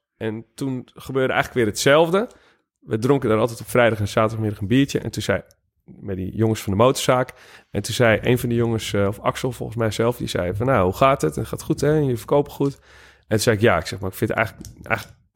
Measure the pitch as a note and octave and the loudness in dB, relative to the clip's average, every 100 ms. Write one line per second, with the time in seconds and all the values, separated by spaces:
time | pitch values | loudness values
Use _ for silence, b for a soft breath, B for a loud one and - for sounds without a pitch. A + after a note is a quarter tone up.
0 | _ - A2 A2 A2+ - C#3 B2+ - - | _ -8 -6 -6 -10 -12 -8 -8 -12 -16
1 | - C3+ C3 A2 C3+ B2+ A2 - C#3 C#3+ | -6 -2 0 0 -2 0 0 2 4 6
2 | E3 F#3 A#3+ b b b b _ C4+ A2+ | 6 2 -2 b b b b _ -6 -2
3 | A2+ C#3+ B2 G#2+ A#2+ A2+ - B2 A#2 G#2+ | 2 2 2 2 0 -4 -2 2 4 2
4 | G2+ - A2 A2 A2 G2+ G2 B2+ C#3 - | 0 0 0 0 -4 -4 0 2 2 -2
5 | A#2 - - F#2+ - _ _ _ - - | -4 -4 -2 -2 -4 _ _ _ -20 -16
6 | G#2 F#2 F#2 - A2 G#2+ - G2 B2 C3+ | -8 -6 -6 0 0 0 0 2 4 2
7 | - B2+ B2+ B B B B G2+ G2 G#2+ | 2 0 0 B B B B -6 -4 2
8 | A#2+ G#2+ A#2+ B2 B2 A#2 A#2 A2+ - G#2 | 4 4 2 0 0 0 0 -2 -2 0
9 | G2+ A2 B2 - C3+ A#2+ B2 A2 A2+ - | 0 -2 -4 -4 -6 -6 -8 -4 -2 0
10 | A2+ B2 - - F2 G2+ B2 B2+ F#2 F#2+ | 0 -2 -4 -2 -2 -2 2 2 2 4
11 | C3+ C#3+ D#3 D3+ A2+ - - D#3 C#3 D#3 | 2 2 0 -4 -6 -6 -4 -2 0 2
12 | C#3+ A#2 - D3 C#3+ - C#3 C#3 b b | 0 -2 0 0 0 -2 -4 -4 b b
13 | b b - A2 A2+ G#2+ A2+ F2 - G2 | b b -2 0 2 4 4 2 0 -8
14 | F#2+ - G#2+ - A2+ - - - - - | -10 -4 -2 -2 -4 -6 -18 -16 -6 -6
15 | - - _ | -6 -20 _